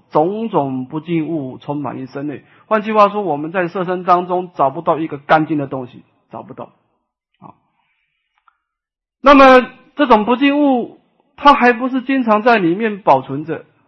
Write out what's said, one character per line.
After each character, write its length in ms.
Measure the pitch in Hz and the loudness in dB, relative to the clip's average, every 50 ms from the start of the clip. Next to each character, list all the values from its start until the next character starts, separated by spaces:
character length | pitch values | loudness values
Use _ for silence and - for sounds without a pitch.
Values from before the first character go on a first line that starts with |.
| - _ | -16 _
种 400 | - 156 156 175 202 220 226 226 | 0 0 0 0 -2 -4 -6 -4
种 380 | 190 160 139 135 131 127 127 127 | -2 -2 -2 -2 -4 -6 -8 -8
不 120 | 156 156 | -10 -10
净 280 | 147 175 170 165 156 147 | -6 -4 -4 -4 -2 -4
物 300 | 165 156 135 131 120 113 | -6 -6 -8 -8 -12 -12
充 200 | - - 147 147 | -10 -10 -8 -8
满 200 | 143 123 117 123 | -8 -8 -10 -10
于 80 | 131 | -12
身 200 | 127 - 139 143 | -12 -12 -10 -10
内。 180 | 147 135 107 - _ _ _ _ _ | -10 -10 -12 -16 _ _ _ _ _
换 140 | 214 214 | -4 -4
句 120 | 202 220 220 | -2 0 2
话 160 | 214 202 196 | 2 2 2
说， 120 | 196 208 | 2 -2
我 160 | 208 175 147 143 | -4 -4 -4 -4
们 140 | 151 160 | -6 -6
在 160 | 175 196 175 165 | -4 -4 -4 -4
色 160 | - 202 180 | -4 -6 -6
身 200 | 180 185 185 180 | -4 -6 -4 0
当 240 | 180 180 180 180 175 | 0 0 0 0 -2
中 240 | 180 180 180 175 - | -4 -6 -6 -6 -4
找 140 | - 147 135 | -2 -2 -2
不 120 | 139 165 | -2 -4
到 160 | 165 180 160 147 | -4 -4 -4 -2
一 100 | 160 156 | -4 -8
个 120 | 151 139 | -10 -12
干 260 | 139 - 175 156 156 | -2 0 0 0 2
净 120 | 143 160 147 | 0 -4 -4
的 80 | 139 135 | -4 -6
东 180 | - 131 127 | -8 -10 -10
西， 180 | 117 - - - _ _ _ _ _ | -12 -16 -20 -20 _ _ _ _ _
找 100 | - 120 | -18 -18
不 140 | - 98 - | -18 -18 -18
到 180 | - 113 - _ _ _ _ _ _ _ _ _ _ _ _ _ _ | -18 -18 -18 _ _ _ _ _ _ _ _ _ _ _ _ _ _
啊。 140 | - - - _ _ _ _ _ _ _ _ _ _ _ _ _ _ _ _ _ _ _ _ _ _ _ _ _ _ _ _ _ _ _ _ _ | -20 -20 -20 _ _ _ _ _ _ _ _ _ _ _ _ _ _ _ _ _ _ _ _ _ _ _ _ _ _ _ _ _ _ _ _ _
那 140 | - 269 294 | 4 6 6
么 340 | 269 269 262 262 254 240 - - - _ _ _ | 8 8 8 8 6 4 2 -6 -18 _ _ _
这 120 | - 294 240 | -4 2 4
种 180 | 240 214 208 | 4 4 4
不 100 | 220 247 | 0 0
净 280 | 233 285 277 285 294 294 | 0 0 0 2 2 2
物， 380 | 277 247 240 196 - - _ _ _ _ _ _ _ _ | 2 0 0 -2 -6 -12 _ _ _ _ _ _ _ _
它 180 | - - 285 - | 2 4 4 4
还 200 | - 240 247 240 | 6 4 2 2
不 140 | 226 254 254 | 0 -2 -4
是 140 | 254 262 | -4 -4
经 220 | 240 269 269 269 247 | -4 -2 -2 -2 0
常 180 | 226 208 214 | 0 0 2
在 160 | 214 247 233 214 | 2 2 2 2
里 160 | 185 165 170 | 2 0 0
面 300 | 202 233 220 208 185 - | -2 -4 -4 -6 -4 0
保 180 | 175 143 131 | 0 0 0
存 240 | 131 - 135 143 156 | 0 -4 -8 -10 -8
着 200 | 151 156 - - _ _ _ _ | -8 -10 -12 -12 _ _ _ _